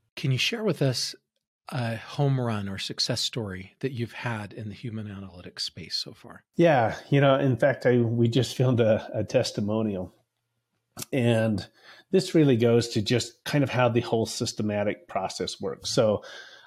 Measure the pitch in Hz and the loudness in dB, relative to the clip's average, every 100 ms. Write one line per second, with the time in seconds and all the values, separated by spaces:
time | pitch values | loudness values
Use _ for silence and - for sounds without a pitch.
0 | _ - 139 127 - 233 214 151 135 120 | _ -6 -2 0 -2 -2 -2 0 0 0
1 | - - _ _ _ _ - 135 117 110 | -4 -10 _ _ _ _ -10 -6 -4 -6
2 | - - 139 135 120 107 98 98 - - | -8 -2 0 2 0 -2 -4 -8 -8 -4
3 | - 120 - - 104 92 95 _ 139 127 | -4 -2 -4 -6 -8 -8 -14 _ -8 -6
4 | 117 - 123 113 104 - 107 101 127 110 | -8 -6 -8 -6 -8 -12 -12 -10 -10 -10
5 | 107 98 98 90 92 - - - 80 - | -10 -12 -14 -16 -18 -12 -12 -10 -10 -10
6 | - - - - _ - 170 139 110 - | -10 -14 -20 -20 _ 2 4 6 2 -2
7 | - 143 139 135 139 120 143 127 131 123 | 0 4 6 4 4 2 2 2 2 4
8 | 117 117 117 127 117 - 127 117 110 107 | 2 2 2 2 0 0 2 4 4 2
9 | - 117 101 131 110 - 104 110 110 98 | 0 -6 -2 0 0 -4 -2 0 -2 -4
10 | 92 _ _ _ _ _ _ _ _ - | -8 _ _ _ _ _ _ _ _ -18
11 | - 139 120 113 110 104 - _ - - | -6 0 2 4 2 -2 -6 _ -20 -20
12 | _ 185 185 165 147 120 117 117 117 120 | _ 0 2 4 4 6 6 4 2 -2
13 | 101 123 - - - 147 135 120 123 117 | 0 0 -2 -10 -4 0 0 2 2 2
14 | 117 117 107 - 120 - 107 104 104 98 | 0 0 -2 -4 -6 -4 -2 0 -2 -4
15 | - 98 95 - 90 - 98 - - - | -6 -6 -6 -6 -8 -6 -8 -8 -4 2
16 | 113 101 - - - - | 2 2 -2 -18 -20 -20